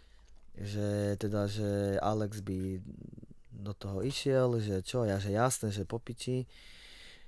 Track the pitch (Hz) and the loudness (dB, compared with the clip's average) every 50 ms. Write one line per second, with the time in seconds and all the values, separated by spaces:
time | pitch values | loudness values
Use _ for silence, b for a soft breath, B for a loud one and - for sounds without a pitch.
0 | b b b b b b b - - - - - 90 101 101 104 104 104 104 104 | b b b b b b b -20 -18 -16 -12 -10 -8 -4 -2 -2 0 0 2 2
1 | 104 101 101 98 - 104 101 104 101 101 101 107 107 101 101 101 101 101 98 98 | 2 2 0 0 0 0 2 2 2 2 0 0 0 2 2 2 2 2 2 2
2 | - 101 107 107 107 104 104 107 98 101 98 92 92 95 95 92 90 - - - | 2 2 2 2 0 -2 -2 -4 -4 -2 -2 -2 -2 -2 -2 -4 -6 -10 -12 -12
3 | - - - - - - - - - - 117 110 101 101 101 - - 98 98 95 | -12 -14 -14 -14 -16 -16 -16 -18 -18 -16 -14 -10 -8 -8 -8 -6 -6 -4 -2 0
4 | 92 131 139 - - 139 135 131 127 123 120 117 107 107 101 95 92 - - 127 | 0 0 0 0 2 4 6 6 6 6 4 2 2 2 2 0 0 0 0 2
5 | 120 107 98 98 98 101 98 104 120 131 127 - - 107 98 104 98 - - 117 | 4 4 4 2 2 2 4 4 4 4 4 2 0 0 0 -2 -2 -2 -4 -4
6 | - - 120 - - - 127 127 127 B B B B B B B B B B B | -4 -6 -8 -6 -4 -2 -2 -2 -2 B B B B B B B B B B B
7 | B B B B B | B B B B B